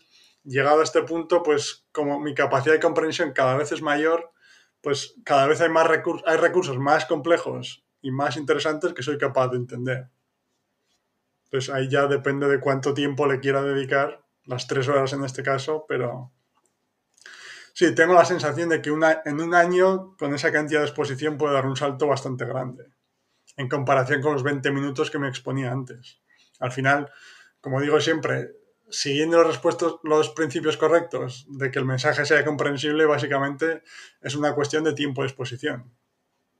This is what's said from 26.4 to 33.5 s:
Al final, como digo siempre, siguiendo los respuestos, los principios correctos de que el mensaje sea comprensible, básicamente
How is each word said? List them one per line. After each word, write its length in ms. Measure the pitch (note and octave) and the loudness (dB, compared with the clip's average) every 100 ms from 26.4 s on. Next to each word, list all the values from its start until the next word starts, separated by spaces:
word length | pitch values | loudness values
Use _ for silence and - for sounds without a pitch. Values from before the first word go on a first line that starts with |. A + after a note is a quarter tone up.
| _ _ | _ _
Al 100 | C3 | -6
final, 400 | C3 C3+ C#3+ C#3+ - - - - _ | 0 2 2 0 -12 -20 -20 -20 _
como 220 | - C3+ | -6 -2
digo 180 | C#3+ D3+ | 2 2
siempre, 560 | D3+ D#3+ C3+ C3 - - _ _ _ | 2 0 -2 -4 -6 -14 _ _ _
siguiendo 500 | - C#3+ C#3 D#3+ E3+ | -8 -2 0 4 6
los 80 | E3 | 4
respuestos, 520 | C3+ E3+ D#3 E3+ D#3+ | 4 0 0 -2 -4
los 260 | D#3 D3+ D3+ | 0 2 2
principios 480 | - D#3 E3+ D#3 - | 0 -4 -2 -2 0
correctos 680 | D#3 E3 E3 C#3 C3 - - | 4 4 2 -6 -8 -10 -16
de 200 | C#3 C3+ | -6 -4
que 100 | C3+ | -2
el 40 | |
mensaje 420 | C3 C3 D3+ C#3 C#3+ | -2 0 0 0 2
sea 200 | D3+ D3 | 2 2
comprensible, 580 | C#3+ D3 C#3+ D3+ D3+ | 0 -2 -2 -2 2
básicamente 800 | D#3 C#3+ C#3+ C#3 C#3 | 4 4 0 -2 -2